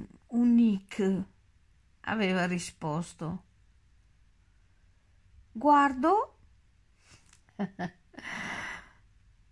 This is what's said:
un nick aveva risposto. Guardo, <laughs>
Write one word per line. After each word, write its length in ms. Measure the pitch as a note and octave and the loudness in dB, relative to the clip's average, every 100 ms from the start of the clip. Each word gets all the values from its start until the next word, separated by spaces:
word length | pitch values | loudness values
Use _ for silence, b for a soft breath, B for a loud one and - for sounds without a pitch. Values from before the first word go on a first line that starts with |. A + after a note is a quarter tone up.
| - - _ | -8 -16 _
un 260 | A#3 A#3+ A#3 | 0 4 6
nick 680 | A#3 G3 - - F#3+ F#3+ G3 _ _ _ _ _ _ _ | 4 2 -4 -2 0 0 -4 _ _ _ _ _ _ _
aveva 440 | - A3 F#3+ F#3 F3+ | -6 -2 0 0 0
risposto. 1000 | F3+ - - D#3+ D#3 E3+ - D#3+ F3+ - _ _ _ _ _ _ _ _ _ _ _ _ _ _ _ _ _ _ - - | -4 -6 -10 -6 -6 -8 -10 -10 -10 -14 _ _ _ _ _ _ _ _ _ _ _ _ _ _ _ _ _ _ -20 -20
Guardo, 840 | A3 C#4+ C#4+ C#4+ C4 D#4 G#4 C#5 - _ _ _ _ _ _ b b b _ _ - | -2 4 6 4 2 2 2 0 -10 _ _ _ _ _ _ b b b _ _ -10
<laughs> 0 | G3 - F3 - _ - B B B B B B B B _ _ _ _ _ | -10 -8 -12 -12 _ -18 B B B B B B B B _ _ _ _ _